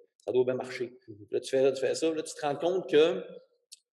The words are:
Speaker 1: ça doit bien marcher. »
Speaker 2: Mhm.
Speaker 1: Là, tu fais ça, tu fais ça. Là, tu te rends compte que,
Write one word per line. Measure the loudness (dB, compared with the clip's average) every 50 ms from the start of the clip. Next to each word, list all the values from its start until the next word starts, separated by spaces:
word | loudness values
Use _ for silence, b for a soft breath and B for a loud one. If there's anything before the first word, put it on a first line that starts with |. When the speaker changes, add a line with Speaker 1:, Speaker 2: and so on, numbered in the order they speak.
| -18 _ _
Speaker 1:
ça | _ -6 -2
doit | 2 4 4
bien | 4 2
marcher. » | 0 -4 -8 -6 -8 -8 -8 -10 -18 _
Speaker 2:
Mhm. | -20 -20 -18 -10 -4
Speaker 1:
Là, | -4 -4
tu | -4 0
fais | 2 4
ça, | 4 4
tu | 2 2
fais | -2 -2 -2
ça. | 0 0 -2 -2
Là, | -2 -6
tu | -8 -8
te | -6
rends | -4 -4 -2
compte | 0 -2 0 0 -2 -2 4
que, | 6 6 6 6 2 -4 -8 -12 -16 -20 _ _ _ _ _ -20 -20 _ _ _